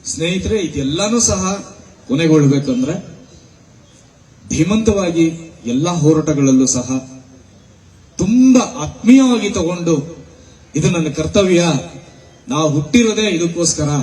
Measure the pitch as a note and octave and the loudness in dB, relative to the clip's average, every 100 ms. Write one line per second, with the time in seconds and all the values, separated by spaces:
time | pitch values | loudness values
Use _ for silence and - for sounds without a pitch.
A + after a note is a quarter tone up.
0 | - - E3 F#3 F#3+ G#3+ E3 - C3+ E3 | -12 -6 -4 -4 -2 -4 -4 -4 -4 -4
1 | G#3 A#3 A3 G3+ F#3 G3+ - - - - | -2 0 0 -2 -4 -6 -10 -20 -20 -20
2 | - C3+ D#3+ D#3 C#3 C#3 C3 B2 C#3 F#3+ | -6 -2 2 4 4 2 0 -2 -2 -6
3 | - - - - - _ _ _ _ _ | -10 -20 -20 -20 -20 _ _ _ _ _
4 | - _ _ _ - C#3 E3+ A3 A3 G3 | -20 _ _ _ -8 -4 0 2 0 0
5 | F3 E3 E3 - - - A#2 B2+ F3 F3 | -2 0 0 -2 -18 -12 -6 -2 -2 0
6 | D3 D#3 D3 C#3+ C3+ C3 C3 B2+ A#2+ C3 | 2 2 0 0 2 2 2 -2 -4 -8
7 | - - - - - - _ _ _ - | -8 -20 -20 -20 -20 -20 _ _ _ -20
8 | _ - F#3 A#3+ C4 B3 G#3 B3 D3 - | _ -6 0 4 6 6 2 -8 -10 -2
9 | G#3+ C4 C4 A#3 G3+ G3 E3+ F3 E3+ D3+ | 6 6 6 2 -2 -2 -4 -2 -2 -2
10 | - - - - - - - C#3+ - F3 | -4 -16 -20 -20 -20 -20 -8 -2 0 0
11 | D3+ - A2+ G3+ F#3+ E3+ E3+ C3 - - | -4 -4 -2 0 2 2 2 -2 -6 -18
12 | - - - - - C#3 D#3 D3 C#3+ A#3+ | -20 -20 -20 -20 -6 -2 0 -2 0 2
13 | A3 G#3 G#3+ E3 E3+ E3+ E3 - D3 D3 | 2 0 -2 -2 -4 -2 -4 -2 -2 -2